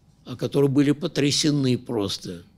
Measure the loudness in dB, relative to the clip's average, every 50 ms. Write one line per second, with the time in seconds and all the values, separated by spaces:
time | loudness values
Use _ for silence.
0 | _ _ _ _ _ -14 -10 -6 -6 -2 2 2 2 4 4 4 4 4 2 0
1 | -2 -4 -2 0 0 2 0 2 0 2 2 2 2 2 0 0 -2 -4 -4 -2
2 | -2 -2 -4 -8 -10 -12 -14 -14 -16 -20 _